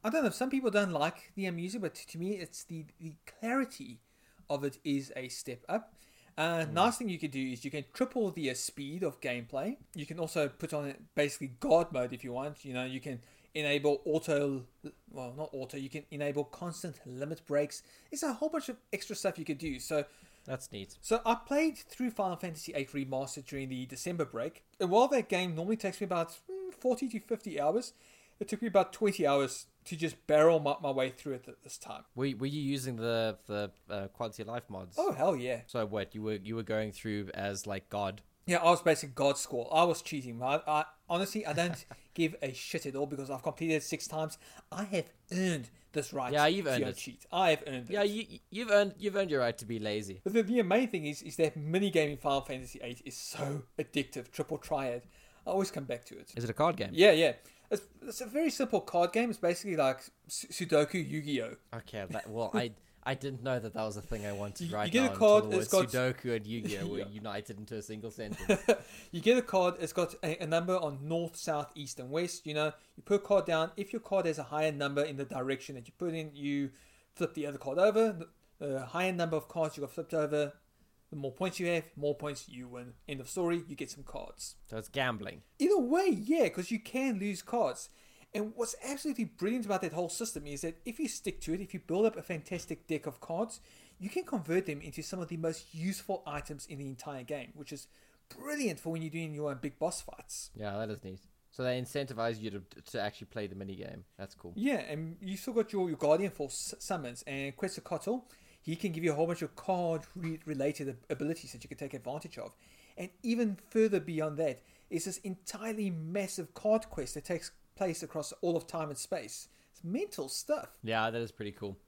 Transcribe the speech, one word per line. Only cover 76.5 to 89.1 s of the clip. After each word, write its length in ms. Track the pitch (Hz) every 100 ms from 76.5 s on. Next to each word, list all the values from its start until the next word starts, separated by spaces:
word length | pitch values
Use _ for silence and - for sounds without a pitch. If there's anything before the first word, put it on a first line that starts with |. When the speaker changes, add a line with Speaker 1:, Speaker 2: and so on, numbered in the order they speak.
| 143 135 - - - _
Speaker 1:
flip 180 | - 165
the 140 | - 147
other 100 | 139
card 220 | 139 151
over. 320 | 202 214 226
The, 140 | 175 165 _ _ _ 147
the 180 | 131
higher 260 | 123 170 185
number 240 | 175 165
of 120 | 156 -
cards 300 | 165 156 147
you 40 |
got 100 | 139
flipped 220 | - 156
over, 400 | 160 147 151 143 - _ _ _ _ _
the 60 | 147
more 120 | 139
points 280 | - 190 180
you 80 | 175
have, 160 | 170 160
more 200 | - 147
points 340 | 147 147 139 -
you 180 | 123 123
win. 260 | 123 123 - -
End 120 | 139
of 100 | 120
story, 340 | 190 175 170 165
you 80 |
get 160 | 143 131
some 120 | 143
cards. 520 | - - - - - - -
Speaker 2:
So 100 | 113
it's 120 | 107
gambling. 540 | 139 127 110 98 - - _
Speaker 1:
In 100 | 311
a 80 | 403
way, 280 | 240 330 392
yeah, 400 | 202 214 311 196
'cause 220 | - 180
you 80 | 226
can 400 | - 254 262 202
lose 240 | 202 180
cards. 460 | - 240 156 - - - - - -
And 200 | 208 214
what's 200 | 233 226 -
absolutely 420 | 254 277 302